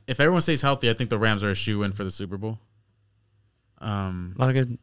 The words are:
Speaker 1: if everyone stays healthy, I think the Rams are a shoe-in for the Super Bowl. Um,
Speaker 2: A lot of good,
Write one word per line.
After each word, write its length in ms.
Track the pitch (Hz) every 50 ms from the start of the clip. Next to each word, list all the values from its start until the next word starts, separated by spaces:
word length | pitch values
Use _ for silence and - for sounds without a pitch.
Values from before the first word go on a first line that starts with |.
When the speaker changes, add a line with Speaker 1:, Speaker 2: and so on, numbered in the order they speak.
| _
Speaker 1:
if 140 | - 127 -
everyone 200 | 143 165 185 170
stays 220 | - 170 156 123
healthy, 260 | 139 139 139 - - 117
I 60 | 113
think 160 | - 123 -
the 80 | 117 101
Rams 240 | 113 110 107 98 104
are 60 | 101
a 40 | 95
shoe-in 380 | - - 113 104 101 104 98
for 120 | 98 104 98
the 60 | 92
Super 280 | - - 101 87 101 95
Bowl. 220 | 104 110 110 107 - _ _ _ _ _ _ _ _ _ _ _ _ _ _ _ _ _ _ _ _ _ _ _
Um, 540 | - 107 101 98 98 92 90 90 90 90 95
Speaker 2:
A 40 | 123
lot 80 | 127 131
of 40 | 127
good, 240 | 135 127 120 120 -